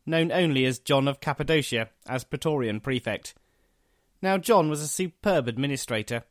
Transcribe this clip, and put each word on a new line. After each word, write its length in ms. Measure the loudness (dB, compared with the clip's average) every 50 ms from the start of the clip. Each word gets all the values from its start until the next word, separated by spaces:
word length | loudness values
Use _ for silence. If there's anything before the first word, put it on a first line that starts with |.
| _
known 260 | 0 2 2 2 2
only 340 | 2 2 2 2 2 2 2
as 140 | 0 0 -2
John 280 | 0 2 2 4 4
of 120 | 2 -2 -2
Cappadocia 680 | -4 -6 -4 -4 -2 0 0 0 0 0 -2 -4 -4 -4 _ _ _
as 160 | -8 -8 -8 -6
Praetorian 560 | -8 -10 -4 -2 -2 -2 0 -2 -2 -4 -4
Prefect. 540 | -4 -4 -4 -2 -2 -4 -6 -6 -8 -14 -18 _ _ _ _ _ _ _ _ _ _ _ _ _ _ _ _ _
Now, 160 | -2 0 0
John 320 | 0 2 4 6 6 6 4
was 120 | 0 -2
a 60 | -4
superb 600 | -6 -4 -4 -4 -4 -6 _ 0 2 2 2 2
administrator 760 | 0 -2 -2 -2 -2 -2 -4 -4 -4 -4 -4 -2 -4 -6 -6 -8 _